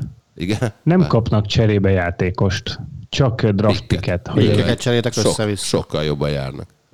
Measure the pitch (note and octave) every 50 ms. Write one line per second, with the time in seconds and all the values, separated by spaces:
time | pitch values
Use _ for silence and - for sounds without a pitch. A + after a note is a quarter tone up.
0 | - - - - _ _ - E2 E2+ F#2 A2 G#2 B2+ A2 - _ - D3+ E3+ F#3
1 | D#3+ - - A#2 A2+ - A2+ G#2 G#2 G#2 - A#2+ A2+ G#2+ G#2+ G2+ G2 G2 F#2+ F#2
2 | F2 F2 F2 - F#2+ F2+ F2 - G2 G2 F#2+ - - - - - - - - -
3 | - - - - C#3+ B2+ A#2+ - - A2 G2+ G2 G#2 G#2+ G2 F#2+ - - - -
4 | - - F2+ - - - - C3 B2+ - - - A#2+ - A#2 - - B2+ A#2+ A#2+
5 | A2+ A#2+ - A#2 G#2+ A#2+ - - A2 G#2 G2+ F#2+ - - - E2+ D#2 - - D#2
6 | D#2 D#2 D2 C#2+ C#2+ D2 D2 C#2 C2+ C2 C2+ D2 E2 - _ _ _ _